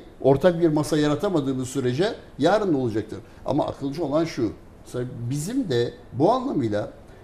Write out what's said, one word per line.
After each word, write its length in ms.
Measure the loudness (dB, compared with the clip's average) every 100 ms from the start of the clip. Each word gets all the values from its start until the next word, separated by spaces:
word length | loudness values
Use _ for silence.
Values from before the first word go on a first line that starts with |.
| -8 0
ortak 400 | 2 6 4 4
bir 60 | 2
masa 300 | 2 0 2
yaratamadığımız 720 | 2 2 0 0 0 -4 -4
sürece 460 | -2 -2 0 0 -2 -14 0
yarın 340 | 2 4 2
ne 40 | 0
olacaktır? 420 | 0 -2 -6 -12 -16 -12 -4
Ama 200 | -2 -2
akılcı 400 | -4 -8 -4 -2
olan 200 | 0 -2
şu, 260 | -2 -4 -4 -16 -20 -10
mesela 200 | -8 -8 -8 -6
bizim 400 | -6 -4 -4 0
de 240 | 0 0 -4 -12
bu 180 | 0 2
anlamıyla 600 | 2 0 -2 0 -2 -4 -10 -20 -20